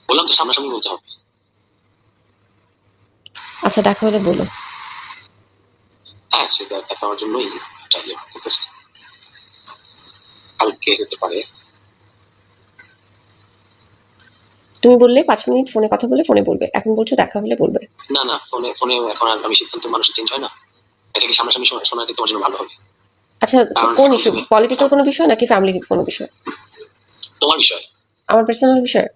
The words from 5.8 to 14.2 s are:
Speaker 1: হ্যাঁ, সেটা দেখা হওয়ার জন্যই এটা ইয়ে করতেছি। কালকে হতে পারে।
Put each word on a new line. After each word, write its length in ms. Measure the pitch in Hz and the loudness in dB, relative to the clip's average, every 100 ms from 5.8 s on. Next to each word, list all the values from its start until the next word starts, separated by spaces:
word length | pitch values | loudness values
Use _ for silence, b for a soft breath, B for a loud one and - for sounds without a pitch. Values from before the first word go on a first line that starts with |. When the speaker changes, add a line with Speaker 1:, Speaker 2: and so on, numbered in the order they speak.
| _ _ - _ _ | _ _ -20 _ _
Speaker 1:
হ্যাঁ, 160 | - 180 | -2 0
সেটা 260 | - - - | -4 -4 -10
দেখা 280 | - - 104 | -10 -8 -6
হওয়ার 120 | 101 | -6
জন্যই 280 | 107 117 104 | -6 -4 -6
এটা 540 | 90 - - - - - | -8 -16 -20 -4 -4 -2
ইয়ে 100 | - - | -14 -16
করতেছি। 260 | - - - - - _ _ - _ - - - - - - _ _ - - - - _ - | -14 -4 -2 -2 -12 _ _ -20 _ -20 -20 -20 -20 -20 -20 _ _ -20 -20 -20 -20 _ -4
কালকে 320 | 107 - - | -4 -2 -4
হতে 240 | - - - | -2 -4 -6
পারে। 240 | 92 87 - - _ _ _ _ _ _ _ _ _ _ _ _ - _ _ _ _ _ _ _ _ _ _ _ _ _ | -6 -6 -10 -18 _ _ _ _ _ _ _ _ _ _ _ _ -20 _ _ _ _ _ _ _ _ _ _ _ _ _